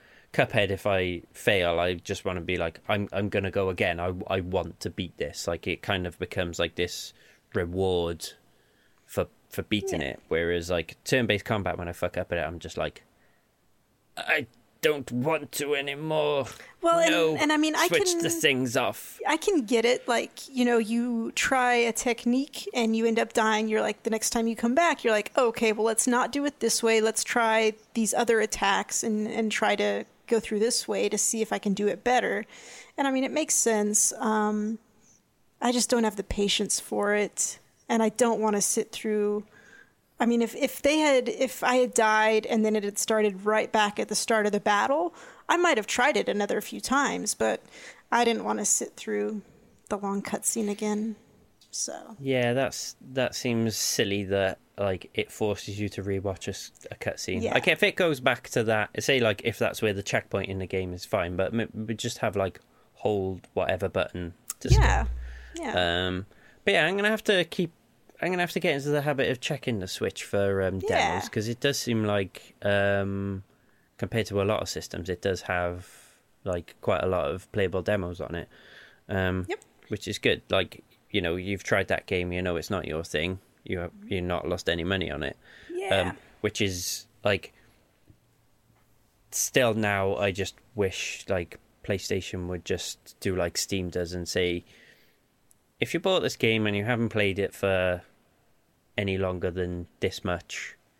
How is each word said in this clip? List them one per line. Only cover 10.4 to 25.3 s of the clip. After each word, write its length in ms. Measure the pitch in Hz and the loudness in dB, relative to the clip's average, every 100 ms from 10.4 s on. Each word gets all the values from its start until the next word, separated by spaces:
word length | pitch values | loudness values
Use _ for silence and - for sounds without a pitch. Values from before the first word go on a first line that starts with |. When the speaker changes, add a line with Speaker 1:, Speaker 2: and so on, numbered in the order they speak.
| 85 87 85 | 0 0 0
Speaker 1:
like, 280 | 87 80 - - | -2 -4 -10 -2
turn-based 400 | 131 113 104 - | 0 2 0 0
combat, 320 | 110 90 85 | -2 -2 -4
when 100 | 85 | -6
I 60 | |
fuck 240 | 87 90 101 | -4 -4 -2
up 140 | 92 | -4
at 40 | 85 | -2
it, 40 | |
I'm 180 | 78 85 | -4 -6
just 180 | 82 - | -10 -6
like, 260 | 78 - - _ _ _ _ _ _ _ _ _ _ - | -6 -6 -20 _ _ _ _ _ _ _ _ _ _ -6
"I 300 | - 160 135 _ _ _ | 0 0 0 _ _ _
don't 300 | 156 147 123 | 0 0 -2
want 400 | 120 143 160 143 | -2 0 0 -2
to 220 | - 147 143 | -6 -2 -2
anymore. 680 | 143 139 156 156 147 143 127 - - - | -2 -6 -2 0 2 0 -2 -8 -20 -2
Speaker 2:
Well, 180 | 339 339 | 2 4
and, 120 | 330 | 4
Speaker 1:
No. 240 | 320 320 247 | 4 4 4
Speaker 2:
and 140 | 302 | 2
I 60 | 302 | 4
mean, 180 | 311 311 | 4 2
I 120 | 339 | 4
Speaker 1:
Switch 260 | 175 370 349 | 4 2 0
the 140 | 330 | 0
Speaker 2:
can, 120 | 165 | 2
Speaker 1:
things 360 | 147 127 127 127 | 2 4 2 0
off." 420 | 110 - - - - | 0 -2 -10 -6 -2
Speaker 2:
I 100 | 311 | 0
can 240 | - 359 214 | 2 2 2
get 200 | 233 226 | 2 4
it. 220 | 254 - | 2 2
Like, 400 | 233 247 - - | -2 -2 -8 -6
you 160 | 269 240 | 0 4
know, 120 | 233 | 4
you 540 | 214 233 247 233 226 | 2 0 0 -2 -2
try 420 | - - 262 247 | -2 0 2 4
a 200 | 240 233 | 4 2
technique 760 | 220 247 233 240 254 285 - - | 0 -2 0 2 2 0 -6 -6
and 220 | 320 220 220 | 0 2 4
you 100 | 226 | 2
end 120 | 226 | 2
up 140 | 220 | 0
dying. 340 | - 220 214 220 | 2 2 2 2
You're 120 | 214 | 0
like, 220 | 214 214 | 0 -2
the 60 | 226 | -4
next 220 | 220 - | -2 0
time 160 | 233 226 | 0 0
you 80 | 226 | 0
come 200 | 233 269 | 2 4
back, 280 | 339 285 | 4 2
you're 100 | 233 | 2
like, 180 | 214 202 | 2 2